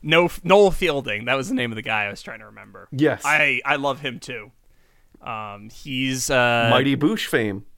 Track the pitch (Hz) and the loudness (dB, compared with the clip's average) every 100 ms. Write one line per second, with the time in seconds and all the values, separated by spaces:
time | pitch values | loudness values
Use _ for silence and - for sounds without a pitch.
0 | 151 165 175 - 170 196 202 - 175 139 | 2 2 2 -2 4 6 6 4 0 -2
1 | 117 104 120 135 135 262 123 110 104 110 | -4 -6 -2 -2 -2 -4 -4 -6 -4 -2
2 | 101 101 - 113 107 107 104 95 - 131 | -2 -8 -14 -16 -18 -20 -20 -20 -12 0
3 | 147 110 147 151 147 127 139 143 139 131 | 0 2 0 2 2 0 0 0 0 -4
4 | 135 123 - 120 107 _ _ _ _ _ | -8 -10 -14 -14 -16 _ _ _ _ _
5 | _ _ - 110 107 101 104 - 147 131 | _ _ -12 -10 -10 -14 -16 -18 -8 -4
6 | 131 131 123 135 120 117 117 123 139 131 | -2 -2 0 2 4 4 4 4 2 2
7 | 151 220 - 147 110 98 - | 0 0 -2 0 0 -4 -12